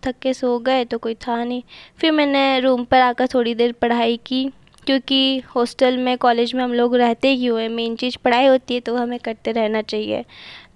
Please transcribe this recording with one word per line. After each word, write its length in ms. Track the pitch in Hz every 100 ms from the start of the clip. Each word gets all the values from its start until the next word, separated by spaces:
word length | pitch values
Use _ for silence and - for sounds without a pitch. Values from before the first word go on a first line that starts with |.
थक 120 | 269 247
के 120 | 262
सो 240 | 262 254 240
गए, 260 | 240 262
तो 140 | 233 226
कोई 160 | 226
था 300 | 220 - 233
नहीं। 180 | 240 247 - - - _
फिर 140 | 320
मैंने 480 | 311 285 277 269 262
रूम 240 | 262 247
पर 160 | 240 262
आकर 260 | 254 240 254
थोड़ी 280 | 254 233
देर 180 | 226 240
पढ़ाई 480 | 233 240 240 226 233 -
की 240 | 254 269 - _ _ -
क्योंकि 520 | 269 - 269 269 262
हॉस्टल 580 | - - 240 - 254 254
में, 220 | 254 247
कॉलेज 360 | 247 233 233
में 100 | 254
हम 80 | 247
लोग 240 | 240 240 247
रहते 320 | 240 226 262
ही 180 | 262 247
हुए, 220 | 226 226
मेन 280 | 233 233 226
चीज़ 200 | 254 -
पढ़ाई 220 | 254 240 269
होती 280 | 262 -
है 60 | 247
तो 160 | 233 240
हमें 220 | 240 247
करते 340 | - 220 226
रहना 300 | 226 214 220
चाहिए। 420 | 214 214 214 214 240 - - - -